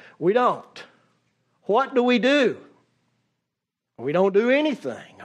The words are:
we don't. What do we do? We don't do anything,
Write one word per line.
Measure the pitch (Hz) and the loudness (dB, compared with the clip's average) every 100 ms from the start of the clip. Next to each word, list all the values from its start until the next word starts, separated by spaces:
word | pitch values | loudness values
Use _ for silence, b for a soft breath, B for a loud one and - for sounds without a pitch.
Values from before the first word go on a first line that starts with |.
| B - | B -4
we | 170 | 0
don't. | 226 247 135 - - - _ _ _ _ _ _ _ | 2 0 -2 -10 -20 -20 _ _ _ _ _ _ _
What | - 214 269 262 | -2 -2 0 0
do | |
we | 247 247 | 2 2
do? | 247 285 233 127 - _ _ _ _ _ _ _ _ _ _ _ _ - | 2 2 0 -2 -12 _ _ _ _ _ _ _ _ _ _ _ _ -12
We | 127 | -4
don't | 165 196 | 0 2
do | 196 233 | 2 2
anything, | 277 302 240 135 107 - - | 2 0 -4 -8 -12 -14 -20